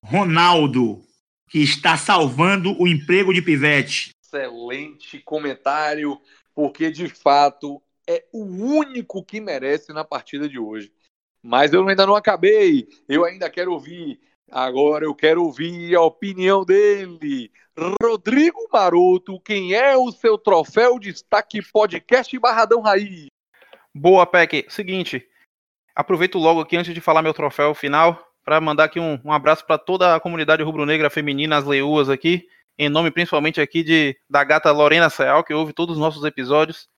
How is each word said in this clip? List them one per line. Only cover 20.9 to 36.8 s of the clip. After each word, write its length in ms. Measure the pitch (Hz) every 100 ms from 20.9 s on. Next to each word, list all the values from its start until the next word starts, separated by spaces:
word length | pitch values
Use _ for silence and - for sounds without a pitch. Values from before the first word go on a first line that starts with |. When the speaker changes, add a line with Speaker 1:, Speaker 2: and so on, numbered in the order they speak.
| 247
Speaker 2:
destaque 640 | 202 - _ 208 - 214
podcast 760 | - 214 214 175 _ 247 247 254
Barradão 420 | 240 226 220 233
Raiz? 460 | 220 196 202 180 143 _ _ _ _ _ _
Speaker 3:
Boa, 320 | 143 160 190 175
Peck. 400 | 180 165 151 -
Seguinte, 580 | - 185 190 175 - _ _ _ _ _ _ _
aproveito 440 | - - 180 180 190
logo 220 | 160 165
aqui 160 | 156 170
antes 160 | 175
de 80 | 170
falar 220 | 165 160
meu 100 | 160
troféu 420 | 151 147 - 147
final, 480 | 151 143 143 170 165 _ _
pra 160 | - 156
mandar 240 | 160 147
aqui 140 | 156 175
um, 220 | 165 139
um 80 | 139
abraço 340 | 151 139 160 -
pra 100 | 156
toda 400 | - 185 180 160
a 40 |
comunidade 420 | 170 170 151 156
rubro-negra 480 | 156 156 147 156 151
feminina, 480 | 160 147 139 156 151
as 60 |
leoas 440 | 139 139 139 151 135
aqui, 380 | 135 165 175 - _ _ _
em 100 | 147
nome 220 | 151 170
principalmente 500 | 156 175 156 151 160
aqui 220 | 147 165
de, 340 | 160 160 147 135 _
da 120 | 143
gata 300 | 139 151 165
Lorena 380 | 147 147 160 165
Seal, 340 | - 135 143
que 80 | 170
ouve 220 | 151 156
todos 220 | 147 170 160
os 40 |
nossos 240 | 156 151
episódios 640 | 147 143 127 147 156 165